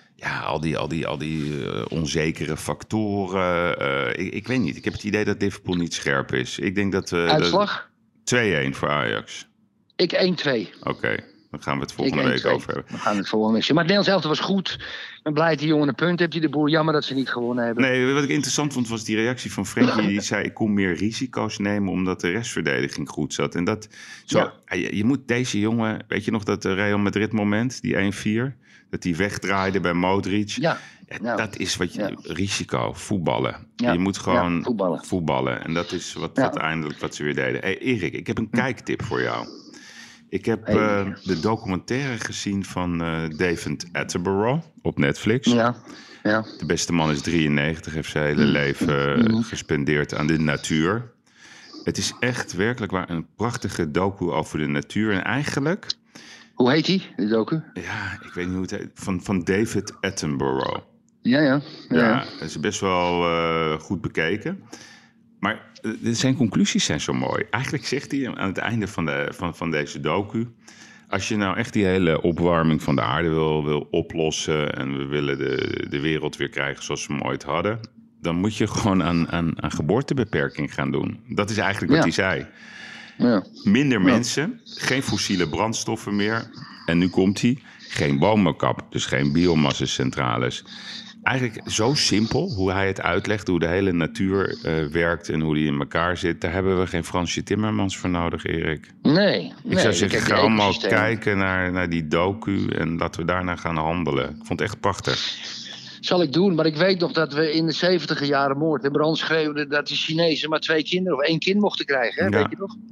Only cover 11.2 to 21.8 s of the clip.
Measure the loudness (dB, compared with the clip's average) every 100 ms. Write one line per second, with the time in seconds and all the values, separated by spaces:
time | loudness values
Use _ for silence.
11.2 | -6 -20 _ -12 -4 -2 -4 -2 0 2
12.2 | 2 2 2 0 0 -8 -8 -4 -2 0
13.2 | 0 0 2 2 4 2 4 4 4 2
14.2 | 2 -2 0 0 0 -6 -10 -12 -14 -8
15.2 | -2 2 2 2 4 4 4 2 2 2
16.2 | 2 2 0 2 2 4 4 2 0 -2
17.2 | -2 -2 -2 0 0 2 4 4 4 4
18.2 | 2 0 0 0 0 0 -2 -2 0 2
19.2 | 2 0 -6 -4 -4 2 4 4 2 0
20.2 | 0 -2 -2 -2 0 2 2 2 -2 -2
21.2 | -6 -4 -4 -2 -2 0